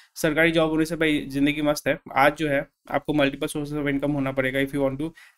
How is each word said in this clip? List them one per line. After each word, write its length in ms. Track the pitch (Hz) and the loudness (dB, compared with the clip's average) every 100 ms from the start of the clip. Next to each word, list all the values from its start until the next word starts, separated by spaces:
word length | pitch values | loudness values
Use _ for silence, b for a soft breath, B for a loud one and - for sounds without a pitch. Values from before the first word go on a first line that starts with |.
| B - | B -4
सरकारी 360 | 165 151 165 | 0 4 4
जॉब 180 | 165 160 | 4 2
होने 160 | 156 160 | 2 0
से 100 | 160 | 0
भाई 300 | 160 147 143 | 0 0 -2
ज़िंदगी 340 | 139 143 147 | 0 0 2
मस्त 260 | 147 147 135 | 0 0 -2
है, 120 | 160 - 135 | -4 -2 2
आज 220 | 147 151 | 2 2
जो 100 | 151 | -2
है 200 | 139 160 _ - | -2 -4 _ -6
आपको 220 | 139 - | -4 0
multiple 360 | 147 139 135 156 | 2 2 0 -6
sources 240 | 156 147 | -6 -6
of 140 | 151 143 | -4 -2
income 240 | 139 143 | -2 -2
होना 180 | 143 135 | -2 -2
पड़ेगा 280 | 135 131 135 | 0 -2 0
if 100 | 135 | -2
you 100 | 143 | 0
want 220 | 135 135 | -2 -2
to 100 | 160 B B | -8 B B